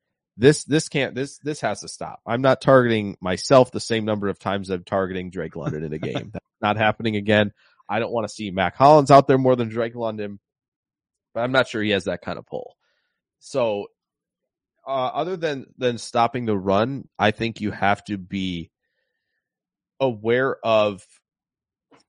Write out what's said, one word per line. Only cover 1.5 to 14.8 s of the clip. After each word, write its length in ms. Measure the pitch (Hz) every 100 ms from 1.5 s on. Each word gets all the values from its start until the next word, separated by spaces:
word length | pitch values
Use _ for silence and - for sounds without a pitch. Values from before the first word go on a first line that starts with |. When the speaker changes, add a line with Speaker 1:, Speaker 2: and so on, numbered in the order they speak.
| 151
Speaker 1:
has 200 | 110 101
to 80 | 80
stop. 320 | - 82 - -
I'm 140 | 120
not 220 | 135 131
targeting 540 | 139 131 120 110 101 -
myself 500 | 92 90 - 131 123
the 80 | 107
same 260 | - 113 107
number 220 | 107 101
of 100 | 87
times 320 | 98 101 92
I'm 140 | 90
targeting 440 | - 98 92 92 90
Drake 240 | 90 82
London 300 | 80 71 78
in 80 | 78
a 60 | 78
game. 320 | 71 - 104
Speaker 2:
<laughs> 20 |
Speaker 1:
That's 120 | 98 - _
not 160 | 104 107
happening 380 | 107 - 113 107
again. 360 | 101 104 104 - _ _ -
I 80 | 107
don't 140 | 101
wanna 160 | 117 104
see 220 | - 104
Mac 240 | 92 87 -
Hollins 340 | 139 151 139
out 160 | 139 139
there 80 | 131
more 160 | 131
than 140 | 123 113
Drake 260 | 113 117
London, 460 | 120 113 107 104 101 _ _ _ _ _ _ _ _ _
but 80 | 113
I'm 100 | 123
not 160 | 131 120
sure 140 | 113
he 80 | 104
has 140 | 98
that 180 | 95 87
kind 160 | - 55
of 60 | -
pull." 280 | - - _ _ _ _ _ _ _
So, 480 | - 139 117 101 - _ _ _ _ _ _ _ _ _